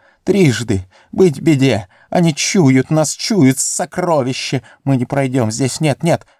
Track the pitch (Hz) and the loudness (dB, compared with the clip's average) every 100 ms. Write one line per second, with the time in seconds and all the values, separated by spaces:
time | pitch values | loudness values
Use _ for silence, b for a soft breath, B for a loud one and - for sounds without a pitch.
0 | b b - 196 160 113 113 95 92 b | b b -2 2 2 2 -2 -4 -6 b
1 | b - 185 139 143 143 135 104 - b | b 0 2 2 0 2 2 0 -4 b
2 | b - 165 147 - 208 143 131 127 156 | b 0 0 0 -2 2 4 4 2 0
3 | 151 - - 214 131 131 - - - - | -2 -4 -4 2 2 2 -4 -6 -8 -4
4 | 175 156 127 135 - 131 b b 139 131 | -2 0 -2 -6 -6 -8 b b -2 -2
5 | 123 - 135 131 110 117 131 - 156 127 | 0 -2 -2 -2 -2 -2 -4 -2 -2 -2
6 | 165 127 - _ | 0 -2 -4 _